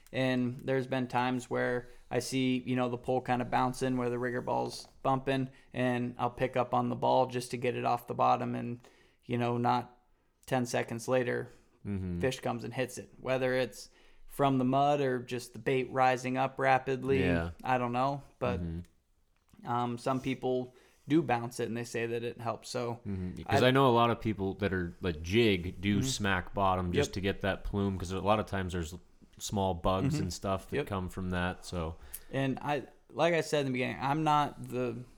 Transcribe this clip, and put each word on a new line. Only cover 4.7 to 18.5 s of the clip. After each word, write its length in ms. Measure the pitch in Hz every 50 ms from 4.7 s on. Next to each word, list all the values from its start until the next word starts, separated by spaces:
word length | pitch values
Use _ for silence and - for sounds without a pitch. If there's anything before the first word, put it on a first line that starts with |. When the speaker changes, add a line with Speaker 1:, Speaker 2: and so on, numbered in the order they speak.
| 120 - - - - - -
Speaker 1:
bumping, 460 | 135 135 131 135 139 135 131 131 131 - - - - -
and 420 | 127 127 127 123 123 123 120 120 -
I'll 140 | 123 120
pick 260 | 120 - 131 127 - 127
up 160 | 123 123 -
on 160 | 123 123 123
the 60 | 123
ball 320 | 120 127 127 127 127 127 123
just 240 | 123 123 120 -
to 60 | - 123
get 180 | 120 123 117
it 100 | 120 123
off 220 | 120 120 120 - -
the 80 | 127
bottom 400 | 123 123 123 123 120 123 120 123
and, 240 | 123 120 120 120 120 - - - _ _ _ _ _ _
you 120 | - 123 120
know, 200 | 120 120 120 120
not 380 | 120 120 123 123 127 - - _ _ _ _ _ _ _ _ _ _ -
ten 180 | 139 127 123
seconds 420 | 117 - 123 120 - 123 117 - -
later, 460 | 127 131 123 123 123 120 117 117 - - _ _ _ _ - 101
Speaker 2:
Mm-hmm. 320 | 101 95 95 90 87 87
Speaker 1:
fish 200 | 87 131 131 -
comes 240 | - 127 120 117 113
and 100 | 120 117
hits 240 | 135 127 113 - -
it. 120 | 98 - - -
Whether 340 | - 123 131 131 131 127 127
it's 340 | 127 127 117 - - - - - _ - - - - - -
from 300 | - - 147 139 135 131
the 80 | 127
mud 340 | 127 135 135 143 143 147 143
or 180 | 143 131 127 127
just 340 | 120 123 127 123 120 - -
the 60 | 110
bait 300 | - 135 139 131 127 -
rising 460 | - 135 127 127 127 120 127 127 127 131
up 200 | 131 131 - -
rapidly, 600 | 135 135 131 127 131 - 135 127 127 131 135 135
Speaker 2:
Yeah. 300 | 92 90 87 85 82 85 87 - -
Speaker 1:
I 140 | - 131 127
don't 160 | 123 120 120
know. 300 | 123 127 139 143 143 - - _ -
But, 220 | 127 123